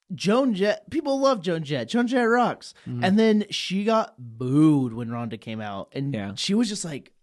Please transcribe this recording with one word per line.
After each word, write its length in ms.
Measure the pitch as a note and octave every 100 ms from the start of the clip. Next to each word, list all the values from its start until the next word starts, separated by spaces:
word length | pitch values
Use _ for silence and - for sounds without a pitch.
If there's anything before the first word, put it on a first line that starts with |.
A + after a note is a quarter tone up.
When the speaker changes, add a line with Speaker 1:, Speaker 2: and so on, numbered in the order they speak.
| _
Speaker 1:
Joan 400 | C#3+ E3 A3+ C#4
Jett, 360 | G3 G3+ - -
people 300 | C4+ C#4+ C4+
love 220 | C4+ B3
Joan 220 | E3+ E3
Jett. 260 | C#3+ C#3+ A2+
Joan 180 | A#3 A#3+
Jett 200 | B3+ A#3
rocks. 460 | A#3+ A3+ B2+ - - -
Speaker 2:
Mm-hmm. 160 | B2
Speaker 1:
And 160 | F3 G3+
then 260 | A3 G#3+ G3+
she 340 | - - F#3+
got 320 | G#3 A3 - -
booed 760 | A#2+ A2+ B2+ C#3 D#3 D3 B2+
when 180 | A2+ A#2
Ronda 260 | A#2+ A#2 A2
came 240 | - A2
out, 280 | G#2+ G2+ -
and 200 | - C#3
Speaker 3:
Yeah. 200 | B2+ G2 G2+
Speaker 1:
she 180 | -
was 160 | G3+ A#3
just 160 | G3+ E3+
like 260 | C#3+ - _